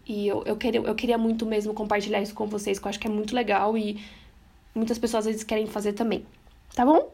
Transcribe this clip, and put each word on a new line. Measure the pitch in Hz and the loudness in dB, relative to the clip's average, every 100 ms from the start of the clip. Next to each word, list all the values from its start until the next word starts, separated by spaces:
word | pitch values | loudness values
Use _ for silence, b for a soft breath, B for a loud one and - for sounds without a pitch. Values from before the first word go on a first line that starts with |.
| - | -8
e | 208 202 | -2 0
eu, | 208 - | 0 -2
eu | 214 | -2
queria, | 247 226 | 0 0
eu | 220 | 0
queria | 220 240 233 | 0 2 2
muito | 226 226 220 | 2 0 0
mesmo | 214 214 | 0 -2
compartilhar | 214 208 208 202 208 | -4 0 0 0 -2
isso | 202 - | -2 -4
com | 208 | -6
vocês, | 208 208 196 | -4 -2 -4
que | 202 | -4
eu | |
acho | 208 | -4
que | 226 | -2
é | |
muito | 214 214 | -2 0
legal | 247 214 196 202 220 | 0 2 2 2 2
e | 208 208 B B B B - - - 220 | 0 -4 B B B B -20 -20 -10 -4
muitas | 226 233 | -2 0
pessoas | 233 226 214 | 0 0 0
às | |
vezes | 214 | -2
querem | - 214 214 | -2 -2 -2
fazer | 208 208 | -2 -2
também, | 208 226 185 - - - - - - | 0 0 -2 -4 -18 -20 -20 -6 2
tá | 247 | 6
bom? | 320 587 | 6 4